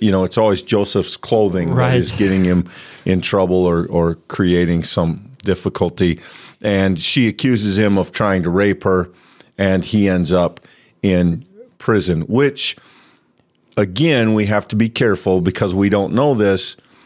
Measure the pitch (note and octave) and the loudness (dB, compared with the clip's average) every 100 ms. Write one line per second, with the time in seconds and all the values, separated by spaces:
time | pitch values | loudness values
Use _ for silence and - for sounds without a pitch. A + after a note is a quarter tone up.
0 | G#2+ F#2+ F#2 - G#2+ F#2+ - G#2+ G2 G2+ | 2 2 0 2 2 0 0 -2 0 -2
1 | - - - A2+ G2+ F2+ E2+ B2 B2+ B2+ | -4 -8 -2 2 2 0 -2 0 2 0
2 | - - G2 F#2+ F2+ F2+ E2+ - - - | -2 0 0 2 2 0 -2 -10 -20 -8
3 | - F#2 - G2+ F#2 F2+ F2+ E2+ - F2 | -2 -2 0 0 2 2 2 0 -2 0
4 | E2 E2 - - F2+ F2 E2+ E2+ - - | 0 -2 -8 -2 0 2 2 0 -2 -2
5 | E2 E2 G#2 - G2 F2+ F#2 - F2 - | -2 -4 -12 -8 -4 -4 -4 -2 -4 0
6 | F2+ E2 - - - - G#2 G2 G2 E2+ | -2 -2 -8 -20 -20 -8 -2 0 0 0
7 | - C#3 A2+ - C3+ A#2 G#2 G2 G#2 G2 | 0 0 0 0 0 0 0 0 2 2
8 | F2 - G#2+ F#2+ F2 F2+ G2+ F#2 G2 F#2 | -2 -2 0 0 0 0 0 0 0 0
9 | F2 - _ - - - G2 F#2 E2+ G#2+ | -2 -10 _ -20 -20 -2 0 0 0 0
10 | G2 F#2 D#2+ F2+ E2+ - - _ _ _ | 2 0 2 0 0 -4 -18 _ _ _
11 | G2+ F2+ F2 E2 - - B3 _ - G2+ | 0 2 2 -2 -8 -20 -20 _ 0 0
12 | E2+ E2+ D3+ A#2 C#3+ C#3 - - - - | 0 -2 -2 0 0 -2 -6 -8 -16 -20
13 | _ _ _ _ _ _ _ - G2 F#2+ | _ _ _ _ _ _ _ -4 -2 0
14 | E3 C3 A2 A2 G#2 G#2 - G#2+ A2+ - | 0 2 2 2 0 0 -2 -2 -2 0
15 | A#2+ F#2 F#2+ F#2 F2 - G2 F#2+ G2+ G2+ | 0 2 0 2 0 0 -2 0 2 2
16 | F#2+ A2+ D3 A#2 G2+ F#2+ - - _ _ | 0 0 0 2 2 0 -4 -10 _ _